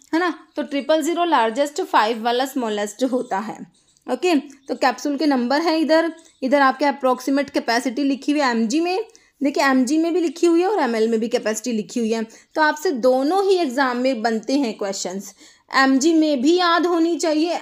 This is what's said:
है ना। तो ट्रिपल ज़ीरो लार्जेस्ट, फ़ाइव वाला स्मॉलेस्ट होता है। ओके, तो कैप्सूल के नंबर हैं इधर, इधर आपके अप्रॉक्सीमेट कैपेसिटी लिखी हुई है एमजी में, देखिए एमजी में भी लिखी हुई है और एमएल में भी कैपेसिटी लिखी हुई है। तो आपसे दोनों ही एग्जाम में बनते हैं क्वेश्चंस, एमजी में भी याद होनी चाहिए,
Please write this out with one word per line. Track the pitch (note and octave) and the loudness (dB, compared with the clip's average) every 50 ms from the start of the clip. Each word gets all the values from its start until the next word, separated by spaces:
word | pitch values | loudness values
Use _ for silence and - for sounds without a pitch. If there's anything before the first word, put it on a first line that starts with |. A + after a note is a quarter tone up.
| - _ - | -8 _ -2
है | E4 | 0
ना। | F4+ F4 - - - _ _ | 0 0 -2 -6 -10 _ _
तो | - D4 | -8 -8
ट्रिपल | D4 C#4 C#4+ A3+ C#4+ D#4 D#4+ C#4 | -6 -6 -4 0 0 0 2 2
ज़ीरो | D#4+ E4+ E4+ F4 | 0 0 0 0
लार्जेस्ट, | F4 D4+ C4 A3+ A3+ A3 C4 C#4+ D4 D4 F#4+ F#4 | 2 2 2 2 2 0 0 -2 -2 -2 -4 -4
फ़ाइव | - - C4 G#3+ G#3+ A#3+ A3 A3 | 0 2 2 2 2 0 -2 -2
वाला | A#3+ A#3 B3 C4+ | -2 0 0 -2
स्मॉलेस्ट | C4+ - C#4 A#3+ A3 G#3+ G#3 G#3 G#3 - - B3+ | -2 -4 -4 -4 -2 -2 -4 -4 -6 -4 -4 -2
होता | B3+ C4+ B3 A#3 - F#3+ F#3+ | -2 -2 -2 -4 -4 -4 -6
है। | G#3+ F#3+ - - - - _ _ _ _ _ _ _ | -6 -6 -10 -14 -16 -20 _ _ _ _ _ _ _
ओके, | - B3 B3 - F4+ E4+ | -6 -4 -2 0 0 0
तो | C4+ - - - - _ - - | 0 0 -4 -10 -20 _ -10 -4
कैप्सूल | - D4 C4 A3+ - - D4 C#4+ | 0 0 0 0 0 -4 -4 -4
के | C4 D#4+ | 0 0
नंबर | D4 C#4 B3+ A#3+ A#3+ C4+ D4 | 0 2 0 0 0 0 0
हैं | E4 F4 D#4+ D#4+ | 0 0 0 0
इधर, | D#4+ C4 D#4 D#4+ E4 E4 E4 - - _ _ _ - | 2 2 4 2 2 0 -4 -8 -14 _ _ _ -2
इधर | B3+ C4+ C#4+ | 0 2 4
आपके | C#4 C4 C4 C4 D4 | 4 2 2 2 0
अप्रॉक्सीमेट | C#4+ C#4 C#4 C4 C4 B3+ B3 - D4 C4+ C#4 C#4 - | -2 0 0 0 0 0 0 0 -2 0 0 -2 -2
कैपेसिटी | - D#4+ - - A3+ A#3 - C4+ A3 C#4+ D4 | -4 -4 -2 0 -2 0 -2 -2 -2 -2 -2
लिखी | C#4 C#4 B3+ - - C#4+ | -2 -2 -2 -2 -2 0
हुई | D4+ | 0
है | C#4+ B3+ | 0 0
एमजी | A#3+ A3+ A#3 G#3+ B3 D#4+ | 0 0 0 0 0 0
में, | E4+ F4 F#4 F#4 A4 - - _ _ _ _ _ | 0 0 -2 -4 -4 -8 -12 _ _ _ _ _
देखिए | C4+ C#4+ C#4+ F4 D4 | -4 -2 0 0 2
एमजी | C#4 C4 C4 B3+ A3+ D4+ D#4+ | 2 4 4 2 2 0 0
में | D#4+ E4+ D#4 | 0 0 0
भी | F4+ | 0
लिखी | E4 D#4+ - - - | -2 -2 -2 0 2
हुई | E4+ E4 E4 | 2 4 4
है | F4+ G4 | 2 2
और | A4 F#4 | 0 0
एमएल | C#4+ A#3+ A#3 A3 A3 A3+ | 0 0 0 0 0 0
में | A3+ A3 | 0 0
भी | A3 A#3 | 0 -2
कैपेसिटी | B3 A#3 F3 G#3+ A3 G#3+ - B3+ A#3 | -2 -2 -2 -2 -4 -4 -4 -4 -4
लिखी | G#3+ F#3+ - - B3 | -4 -6 -6 -6 -4
हुई | A3+ G#3+ A3+ | -2 -2 -2
है। | A3+ A3 A3 - - - _ - | -2 -4 -6 -10 -16 -20 _ -2
तो | D#4+ D#4 | 0 0
आपसे | D4+ D4+ D4+ - F#4+ D4 A#3 A#3 | 0 0 0 -2 -4 -2 0 2
दोनों | B3+ B3+ C4 C4+ D4 F4+ G4 G4+ | 2 2 2 2 0 0 0 2
ही | F#4+ G4 F4+ | 2 2 2
एग्जाम | F4 C4+ A#3 C#4 C4+ B3+ A#3+ | 0 -2 -2 -2 -2 0 0
में | A#3+ B3 C4 C4+ A3 G#3+ | 0 0 -2 -2 -2 -2
बनते | A#3 A3+ A3 G3+ - C4+ | -2 -2 -2 -2 -2 0
हैं | C#4+ C#4+ A3 G#3 - | 0 0 -2 -4 -4
क्वेश्चंस, | G#3 G3 G3 - - F#3 F3+ G3 G3 - - _ - - - _ _ - - | -6 -6 -6 -6 -8 -8 -8 -8 -10 -12 -16 _ -20 -20 -20 _ _ -4 0
एमजी | C4 C4+ C4+ C4+ C4 B3+ E4+ E4 | 2 4 4 4 2 2 2 2
में | D#4+ D#4 D#4 D4 B3+ A#3 | 4 2 2 2 2 2
भी | D4+ F4 | 2 2
याद | F4+ F4+ E4+ E4+ F4 D4+ | 4 2 2 2 2 2
होनी | F4 F4+ E4 D#4+ E4+ E4+ | 0 0 0 0 0 0
चाहिए, | C#4+ - E4 D4+ D4+ D#4 F4 D#4+ A#3+ | 0 -2 0 0 0 0 -2 -2 -4